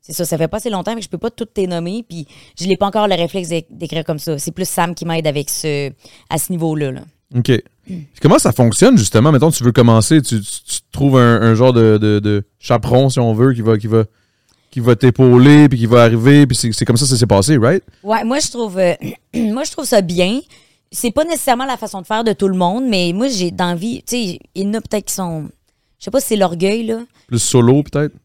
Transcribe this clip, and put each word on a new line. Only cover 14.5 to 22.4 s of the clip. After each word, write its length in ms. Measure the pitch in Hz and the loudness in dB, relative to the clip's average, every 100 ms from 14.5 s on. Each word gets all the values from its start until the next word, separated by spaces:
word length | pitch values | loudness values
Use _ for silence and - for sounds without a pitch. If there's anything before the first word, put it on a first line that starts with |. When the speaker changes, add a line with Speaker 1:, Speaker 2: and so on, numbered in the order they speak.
| _ _ | _ _
Speaker 2:
qui 80 | - | -4
va 140 | 117 120 | 0 4
t'épauler, 680 | 131 - 127 123 131 147 147 | 2 4 6 8 8 8 6
puis 100 | 123 | 4
qui 60 | 113 | 2
va 180 | 120 | 4
arriver, 420 | 117 113 120 143 139 | 4 4 4 6 4
puis 80 | 123 | 2
c'est, 140 | 120 | -2
c'est 100 | 107 - | -2 0
comme 120 | 117 | 0
ça 60 | 135 | 0
que 40 | |
ça 80 | 123 | 0
s'est 80 | 107 | 2
passé, 300 | 101 101 151 | 2 4 2
right ? 260 | 110 190 - _ | 2 0 -4 _
Speaker 1:
Ouais, 200 | 196 220 220 | -4 -4 -2
moi, 140 | 269 | -4
je 100 | - | -4
trouve, 280 | 240 220 185 | -6 -8 -2
euh, 160 | 180 - 202 - | -2 -2 -10 -14
<clears throat> 180 | _ | _
moi, 300 | 233 226 226 | -6 -4 -4
je 80 | - | -8
trouve 140 | - 277 | -8 0
ça 160 | 220 | 0
bien. 380 | 180 175 180 247 - _ _ _ _ | 0 -2 -2 -4 -8 _ _ _ _
C'est 220 | - 240 | -6 -4
pas 140 | 269 320 | -2 -2
nécessairement 400 | 320 - 240 269 | -4 -2 -2 -2
la 100 | 240 | -8
façon 240 | 214 196 | -10 -12
de 60 | 180 | -6
faire 160 | 220 | -4
de 80 | 226 | -2
tout 160 | 202 | -2